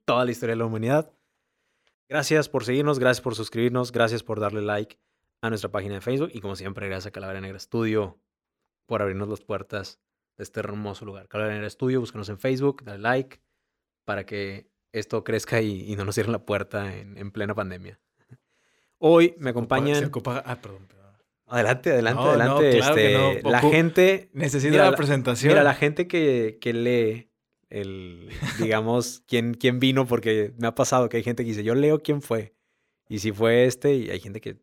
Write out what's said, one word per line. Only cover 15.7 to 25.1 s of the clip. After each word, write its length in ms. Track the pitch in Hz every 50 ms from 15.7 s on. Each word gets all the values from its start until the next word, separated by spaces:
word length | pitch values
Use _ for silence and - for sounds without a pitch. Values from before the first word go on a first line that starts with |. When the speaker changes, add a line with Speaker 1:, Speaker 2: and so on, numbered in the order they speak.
| 98 92 98 104
Speaker 1:
y 60 | 101
no 80 | 101 98
nos 100 | 104 101
cierren 180 | 117 98 113
la 120 | 113 101 -
puerta 500 | - 104 98 101 - - 104 101 98 95
en, 220 | 101 101 101 101
en 140 | 98 101 101
plena 240 | - 107 101 104 104
pandemia. 440 | 110 98 92 92 90 92 92 101 _ _ _ _ _ _ _ 127 _ _ _ _ _ _ _ _ _ _ _ _ _
Hoy 300 | 165 156 170 170 170 165
me 0 |
Speaker 2:
Se 40 | 170
ocupa, 140 | 170 143 127
Speaker 1:
acompañan 460 | 113 120 113 - 131 131 139 147 147
Speaker 2:
se 80 | 147 139
ocupa, 360 | - - 120 - 131 123 127 -
ah, 160 | 120 123 -
perdón, 260 | - 101 98 95 98
perdón. 180 | _ _ _ _ _ _ _ _ _ _ _ _
Speaker 1:
Adelante, 440 | _ 123 120 107 113 131 131 - 170
adelante, 300 | 139 120 113 113 127 120
Speaker 2:
No, 20 | 131
no, 40 | 147 147 143
Speaker 1:
adelante. 340 | 120 131 139 147 156 139 123
Speaker 2:
claro 180 | 113 104 - -
que 100 | 113 107 104 104 101 98 95
Speaker 1:
Este, 120 | 98 104
Speaker 2:
no, 80 | - -
Speaker 1:
la 100 | 120 123
Speaker 2:
ocu-, 80 | 139 151
Speaker 1:
gente, 580 | 156 160 165 165 160 180 180 190 190 185 - - -
Speaker 2:
necesito 380 | 139 - 139 147 139 135 151
Speaker 1:
mira, 120 | 151 147 190
Speaker 2:
la 60 | -
Speaker 1:
la, 60 | - -
Speaker 2:
presentación. 540 | 147 143